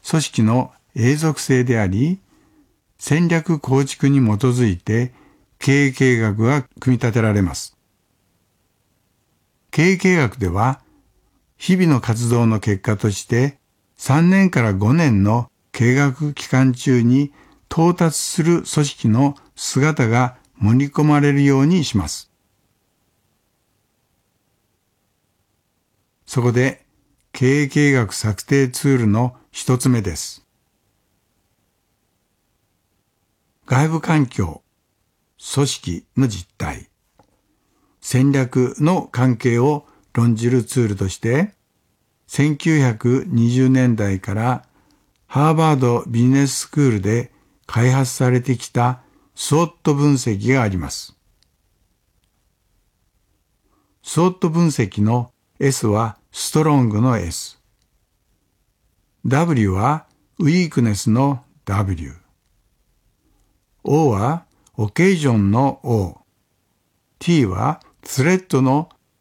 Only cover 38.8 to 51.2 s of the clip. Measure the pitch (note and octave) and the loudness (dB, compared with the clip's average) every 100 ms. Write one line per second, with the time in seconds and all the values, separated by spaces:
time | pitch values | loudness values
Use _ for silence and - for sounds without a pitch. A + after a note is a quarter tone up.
38.8 | D3+ F#3 - A#2 C3 A2+ B2+ A#2 C3 D3 | -2 -2 -4 -2 0 0 0 0 0 -2
39.8 | - _ _ - A#2 A2 A#2 B2+ G#2+ - | -6 _ _ 0 0 2 0 0 -2 -2
40.8 | A#2 G2+ G2 - A2+ C3 G3+ _ _ _ | -2 -2 -6 -4 -4 -2 -2 _ _ _
41.8 | _ _ _ _ _ - D3 D3 E3 D#3 | _ _ _ _ _ -2 -2 0 0 2
42.8 | C3 A2 B2 B2+ - A#2+ A#2 B2 B2+ C3 | 2 0 0 -2 0 0 2 2 2 4
43.8 | B2+ A2 G2+ F#2+ G2 G2+ A#2+ B2 - _ | 2 0 -2 -4 -6 -4 -2 -4 -8 _
44.8 | _ _ _ _ - C3+ D3+ D#3+ D#3+ D3 | _ _ _ _ -6 0 2 2 2 2
45.8 | B2+ A#2+ - A#2 B2 C3+ C#3 - - - | 2 0 -2 0 2 2 0 -4 -6 0
46.8 | C#3 G#2+ G2 A#2 A#2 _ _ _ - A2+ | 0 0 -2 -2 -4 _ _ _ -8 0
47.8 | B2 C3 B2+ - B2+ B2 B2 A#2+ - - | 2 2 0 0 0 0 0 -4 -4 -2
48.8 | A#2 B2+ _ _ _ - - D3 E3+ - | -2 -2 _ _ _ -12 -2 0 0 -2
49.8 | - C#3+ D3 C#3 B2 G2+ A2 C3+ A2 F#2 | -2 2 2 2 0 -2 0 0 0 -2
50.8 | D2 - - _ | -6 -10 -16 _